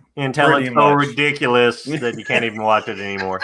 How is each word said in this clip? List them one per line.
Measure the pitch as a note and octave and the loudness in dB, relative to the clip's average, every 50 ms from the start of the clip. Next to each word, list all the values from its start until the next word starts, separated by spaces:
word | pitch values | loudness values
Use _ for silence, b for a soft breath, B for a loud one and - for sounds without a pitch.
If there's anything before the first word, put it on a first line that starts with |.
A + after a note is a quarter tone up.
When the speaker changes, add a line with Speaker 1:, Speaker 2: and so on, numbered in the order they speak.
| _ _ _ D3 | _ _ _ -6
Speaker 1:
until | C#3 C3 B2 D3+ C#3+ D3+ | -4 -2 0 2 4 4
Speaker 2:
Pretty | D3 C3+ B2+ | 4 2 0
Speaker 1:
it's | B2+ A#2+ | 0 2
so | D3 C#3+ C#3+ C#3+ | 4 4 4 4
Speaker 2:
much. | C#3+ C#3+ C#3 | 4 2 0
Speaker 1:
ridiculous | A#2 C#3+ D3 D3 D3 - D3 B2 A#2+ A#2+ A#2+ A#2+ A#2+ - - | -2 -2 -2 -2 0 -2 0 2 4 4 4 2 0 -2 -6
Speaker 2:
<laughs> | C3+ D#3 D3 | -8 -6 -4
Speaker 1:
that | B2 A#2 A2 A2 | -4 -6 -6 -6
you | G#2 | -6
can't | - B2 A#2+ A#2 | -4 -2 -2 -2
even | A2+ G#2+ A2 | -2 -4 -2
watch | A2 A2 A2 G#2+ - A#2 | 0 2 2 2 0 -4
it | G2+ G2 | -8 -8
anymore. | G2+ G2+ G2 G2 F#2+ F#2+ F#2 F#2 | -8 -8 -6 -6 -6 -6 -6 -6